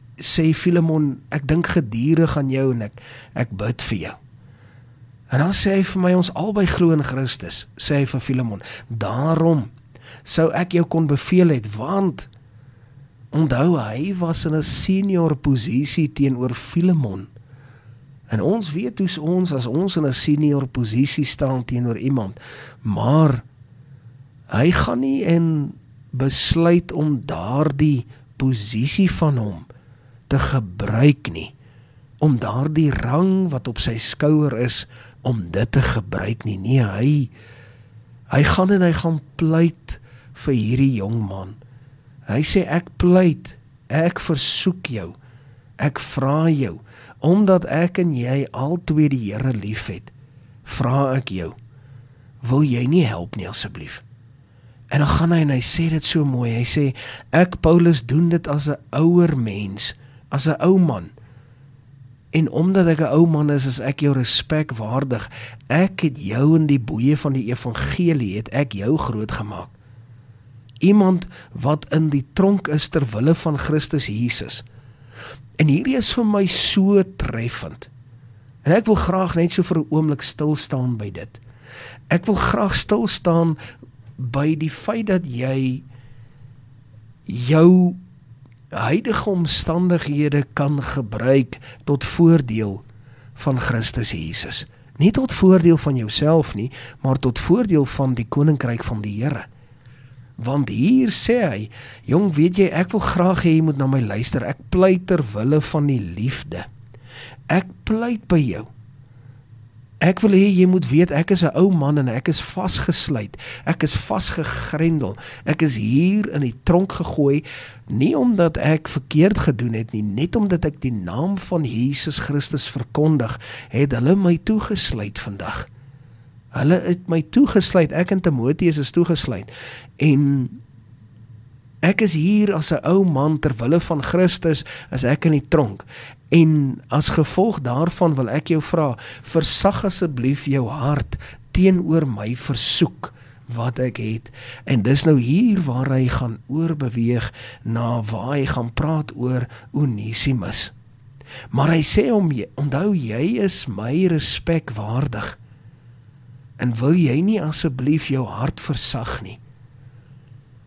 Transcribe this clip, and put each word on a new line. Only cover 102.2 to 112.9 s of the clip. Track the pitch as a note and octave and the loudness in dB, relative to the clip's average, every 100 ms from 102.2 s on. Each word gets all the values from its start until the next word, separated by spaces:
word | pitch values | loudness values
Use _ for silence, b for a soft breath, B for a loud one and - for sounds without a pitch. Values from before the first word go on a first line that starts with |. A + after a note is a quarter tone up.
| G3+ | 2
weet | D3 E3+ F#3 | 2 2 4
jy, | F#3+ | 2
ek | D#3+ F3+ | 2 -2
wil | G#3+ | -2
graag | - F3+ F3+ F3+ | -2 2 2 4
hê | E3+ D#3+ | 4 4
jy | |
moet | D#3+ C#3 | 2 0
na | C3 | 0
my | C3+ | 0
luister. | A2 G2+ A#2+ C#3+ | 0 -4 -4 -4
Ek | A2 - - | -4 -8 -4
pleit | F3+ F#3+ F#3 F#3 | 2 4 4 0
ter | F3 A#2 | -2 -2
wille | G#2 B2 D3+ | -2 0 0
van | - D#3 D3 | 0 -2 0
die | B2+ | 0
liefde. | F2+ F2+ B2 - - F2+ - - - B B B B B - | -4 -4 -4 -4 -10 -12 -12 -18 -20 B B B B B -2
Ek | F3 F#3 - | -2 -2 -10
pleit | - A3 A#3+ A3 - | -4 -2 -2 -4 0
by | E3+ | 2
jou. | C3 E2 - - - - b b b b b - - - - - | 2 -4 -10 -18 -20 -20 b b b b b -20 -20 -20 -18 0
Ek | F3 F#3 | 0 4
wil | G#3+ F#3+ | 4 6
hê | G3+ | 6
jy | F#3 F#3 | 6 4
moet | F3+ B2+ | 4 2
weet, | D3 F3 | 4 4
ek | D3 - | 2 0
is | F#3 | 2
'n | E3+ D3 | 2 4
ou | G3 | 4
man | F3 C#3 D3 | 4 2 2
en | B2+ | 0
ek | A#2 - | -2 -2
is | D3+ | -4
vasgesluit. | - - F#3 - - | -6 -6 -4 -2 -2